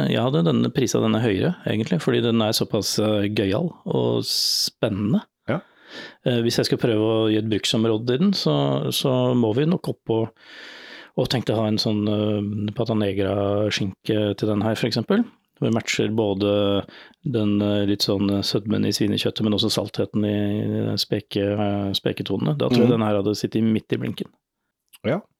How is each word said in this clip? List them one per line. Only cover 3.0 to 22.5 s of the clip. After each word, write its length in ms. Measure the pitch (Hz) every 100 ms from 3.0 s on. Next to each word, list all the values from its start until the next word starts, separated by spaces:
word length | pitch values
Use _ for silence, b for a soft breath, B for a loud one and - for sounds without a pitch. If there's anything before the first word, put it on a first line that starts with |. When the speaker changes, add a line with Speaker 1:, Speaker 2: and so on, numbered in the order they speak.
| 107 107 101
Speaker 1:
gøyal 380 | 107 98 98 170 - -
og 340 | 131 120 117 117
spennende. 920 | - - - - - 113 98 104 185 - _ -
Speaker 2:
Ja. 120 | 147 B B B B B B -
Speaker 1:
Eh, 160 | 120
hvis 160 | 117 117
jeg 60 | 123
skal 100 | 123
prøve 220 | 123 110
å 300 | 110 110 110
gi 80 | 107
et 100 | 110
bruksområde 640 | 104 - 117 110 110 120
i 60 | 123
den, 140 | 196
så, 580 | 190 165 147 139 139 131
så 220 | 127 143 127 127
må 200 | 123 113 110
vi 80 |
nok 240 | 156 180 -
opp 120 | 123
på, 160 | - 113 113 B B B B B B B B -
og 120 | 123
tenkte 240 | 127 107 110
å 60 |
ha 40 | 110
en 120 | 107
sånn, 240 | 120 107 104
eh, 640 | 104 107 104 104 107 104 107
pata 180 | 110
negra-skinke 1300 | 110 101 98 98 98 101 101 107 - 104 95 - 107 104 98
til 120 | 107
den 100 | 104
her, 120 | 107 110
for 100 | 120
eksempel. 380 | 117 110 202 233 - _ _
Hvor 120 | 127
matcher 360 | 113 - - 110 110
både 680 | 107 95 104 104 101 101 - B B _
den, 340 | - 120 104 101
eh, 220 | 104 104
litt 160 | 101 101
sånn 300 | - 98 98 101
sødmen 440 | 98 110 104 104 104
i 60 |
svinekjøttet, 500 | 104 107 101 - -
men 80 | 107
også 160 | 101 110
saltheten 540 | - 104 - 110 107
i, 680 | 104 104 104 104 107 107 107
i 40 | 107
speke-, 540 | - 107 - 104 101
eh, 380 | 104 104 101 101
speketonene. 640 | 95 - - - 98 -